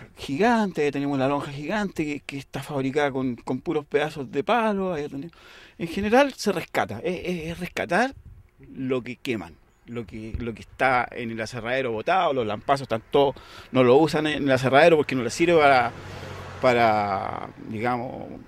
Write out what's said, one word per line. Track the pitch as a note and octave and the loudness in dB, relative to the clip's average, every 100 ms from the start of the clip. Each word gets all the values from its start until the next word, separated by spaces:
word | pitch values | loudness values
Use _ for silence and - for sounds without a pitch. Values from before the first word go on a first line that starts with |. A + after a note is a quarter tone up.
| - - | -18 -14
gigantes, | - C#3 A3+ A3+ G3+ E3 D3 | -6 0 2 2 0 0 -2
tenemos | C#3 C#3+ C#3 | -2 -2 0
la | C3 | 0
lonja | C#3+ D3 | 0 -4
gigante | C#3 D3 G#3 G3 - | -10 -6 -4 -4 -4
que, | D3+ C#3+ | -6 -6
que | - C#3 | -10 -12
está | - - | -10 -10
fabricada | C3+ C#3+ C3+ D3 C#3+ | -6 -4 -2 0 0
con, | C3 C3 A#2 | 0 -4 -6
con | - C3 | -6 -6
puros | E3+ D#3 C#3+ | -2 -4 0
pedazos | C#3 D3+ D3+ B2 | -2 -2 -6 -6
de | C#3 | -4
palo. | C#3 A#3 A3 G3 F#3+ | 0 2 2 -2 -2
Ahí | D#3+ D3 | -4 -6
tenemos. | C#3 E3 - - - - - | -10 -12 -16 -20 -20 -18 -10
En | E3+ | -8
general | G3 G#3 A#3+ C#4 | -4 2 4 4
se | - G#3 | 0 -4
rescata, | F3 - - G2+ G#2+ | -4 -2 -2 -2 -4
es, | E3+ F3+ | -6 -6
es, | E3+ F3+ D#3 | -6 -6 -6
es | E3+ | -8
rescatar | F3+ - - F3 C4 - - - - _ C3+ | -8 -6 -2 0 0 -4 -20 -20 -20 _ -16
lo | - C3 C3 | -8 -4 -4
que | A#2 | -4
queman, | A#2+ - A2+ E2 D#2+ _ _ - | -8 -6 -6 -6 -16 _ _ -14
lo | A#2+ | -12
que, | G#2+ A2 A2+ A2 | -10 -12 -10 -8
lo | A#2 | -8
que | G#2+ | -10
está | F#2+ - C3+ B2 - | -10 -2 2 2 -2
en | - A#2+ | -6 -8
el | A2+ | -6
aserradero | A2 B2 A2 C3 B2 | -8 -6 -4 -2 -2
botado, | A2 C3+ F#3 E3+ | -2 0 2 2
los | C3 | 0
lampazos | A2 G#2+ - C#3 C3 | -2 -2 0 0 0
están | A2+ - | -6 0
todos, | C#3+ C3+ - - - - | 4 4 0 -12 -20 -2
no | B2+ | 4
lo | B2 C3+ | 8 8
usan | D#3 D#3 D3+ | 6 2 -2
en | D3 | 0
el | C#3+ | 0
aserradero | B2+ B2+ C#3 E3+ D#3 | 2 4 8 8 6
porque | C#3 | 2
no | C3 | -2
les | A2+ | -2
sirve | - E3+ E3 | 0 4 6
para, | C#3+ C3 A#2 - - - - - - - | 8 6 2 -4 -14 -14 -14 -14 -14 0
para, | C3 A#2+ A#2 G#2+ G2+ G2 G#2 - - - - | 2 4 4 4 0 -2 -4 -8 -10 -14 -12
digamos, | A2 A#2+ B2 C3 - - - | -6 -4 -4 -6 -10 -12 -16